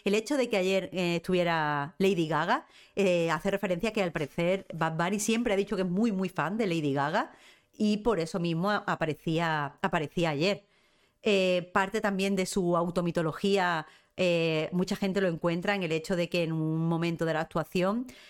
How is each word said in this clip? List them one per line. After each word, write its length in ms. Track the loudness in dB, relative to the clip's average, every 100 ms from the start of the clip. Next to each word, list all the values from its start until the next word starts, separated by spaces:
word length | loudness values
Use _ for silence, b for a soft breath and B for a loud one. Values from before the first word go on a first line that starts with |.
el 120 | 0 0
hecho 200 | 0 0
de 120 | 2
que 80 | 2
ayer, 320 | 2 0 0
eh, 240 | -2 0 -2
estuviera 800 | 0 0 2 0 0 -2 -4 0
Lady 280 | 2 2 0
Gaga, 380 | 0 2 0 -2 B B 0
eh, 360 | 2 4 2
hace 200 | 0 0
referencia 380 | -2 -2 -2 -2
a 40 |
que, 100 | 0
al 80 | -2
parecer, 540 | -2 -6 -2 0 0 -4
Bad 240 | -4 -2 0
Bunny 220 | -2 -2
siempre 340 | 0 0 2
ha 20 | 0
dicho 180 | 0 -2
que 80 |
es 60 | -2
muy, 220 | 0 0
muy 180 | 0 -2
fan 280 | -2 -4 -2
de 100 | 0
Lady 260 | 0 0
Gaga, 380 | 0 0 0 -4 B B B B -2
y 200 | 0 2
por 220 | 0 0
eso 200 | -2 -2
mismo 320 | -2 0 0
a-, 120 | -2 -2
aparecía, 880 | -2 -2 -4 -2 0 0 -2 -4 -4
aparecía 500 | -2 -2 -2 0 0
ayer. 340 | 2 0 0 _ b b b b b
Eh, 460 | 0 2 4 2 0
parte 280 | 0 0 0
también 340 | -2 0 0 0
de 100 | 0
su 320 | 0 2 2
automitología, 1120 | 2 0 0 0 -2 0 2 2 2 -2 -6 B B -2
eh, 520 | 2 4 2 0 0
mucha 240 | -2 -2 0
gente 260 | 0 0
lo 60 | 0
encuentra 480 | 0 0 0 -2 -2
en 80 |
el 80 | 0
hecho 240 | -2 -2 -2
de 140 | 0
que 140 | 0
en 80 | -2
un 360 | 0 0 0 0
momento 380 | 0 -2 -2 -2
de 80 |
la 80 | -2
actuación 680 | -2 -4 -2 0 0 0 -6 B B